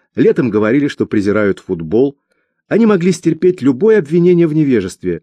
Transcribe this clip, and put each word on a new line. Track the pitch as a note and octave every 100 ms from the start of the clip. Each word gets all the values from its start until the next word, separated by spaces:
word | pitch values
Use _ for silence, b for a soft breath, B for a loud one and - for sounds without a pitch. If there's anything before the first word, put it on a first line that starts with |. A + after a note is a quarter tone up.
| _ -
Летом | F#3+ - B2+
говорили, | G#2 G#2+ C#3 C#3+
что | - G#2
презирают | A2 G2 G2+ G2+ F2+
футбол. | - F2 E2 G#2+ C#3 - _ _ _ _ _
Они | G3+ A3+
могли | G3 F3+
стерпеть | F3+ E3+ D#3 F3+ F3+
любое | C3 B2+ G#3+ G#3+
обвинение | C#3+ F3 F3 F3 E3+
в |
невежестве, | D#3 C#3+ A#2 F#2 - F#2 E2